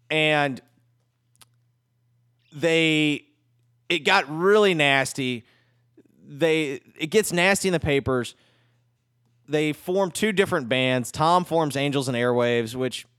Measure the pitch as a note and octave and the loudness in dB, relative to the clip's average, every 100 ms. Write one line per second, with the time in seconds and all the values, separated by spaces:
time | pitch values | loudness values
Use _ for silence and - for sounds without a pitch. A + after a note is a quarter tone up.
0 | - D#3 D#3 D3+ C#3+ B2 - _ _ _ | -4 0 2 2 0 -4 -14 _ _ _
1 | _ _ _ _ - _ _ _ _ _ | _ _ _ _ -20 _ _ _ _ _
2 | _ _ _ _ _ D3+ E3 E3 D#3+ D#3 | _ _ _ _ _ -4 0 2 2 2
3 | D3+ C#3+ - _ _ _ _ _ - E3+ | 0 -2 -8 _ _ _ _ _ -6 -2
4 | E3 G3 C#3 D#3 F#3 G#3+ G3+ E3 C#3+ C#3 | 2 2 0 -2 2 4 4 2 2 2
5 | C3 - B2+ A#2+ - _ _ _ _ _ | 0 -4 -6 -6 -12 _ _ _ _ _
6 | _ _ - C#3+ E3 D#3+ D3 C#3 - - | _ _ -20 -2 0 0 -2 -6 -12 -10
7 | D#3 G#3+ - F3 F#3 G3 F#3+ E3+ D#3+ C#3 | -2 0 0 2 2 2 0 -2 0 0
8 | C3+ B2+ A#2 - _ _ _ _ _ _ | 0 -2 -2 -10 _ _ _ _ _ _
9 | _ _ _ _ - D3+ D3+ C#3+ - F#3+ | _ _ _ _ -6 -2 -2 -4 -4 -2
10 | F#3 - G#3+ F#3 F#3+ F3 A#2 C3 C3 B2+ | -2 -2 -2 0 0 -2 0 0 2 0
11 | A#2 - D#3+ F3+ F3 E3 D3+ C3+ C#3+ C#3 | -2 0 2 2 2 0 0 -2 -2 -2
12 | C3 A#2+ B2 A#2+ A#2+ A#2+ A2+ B2+ B2+ - | -2 0 0 2 2 0 -2 -4 -6 -6
13 | - | -16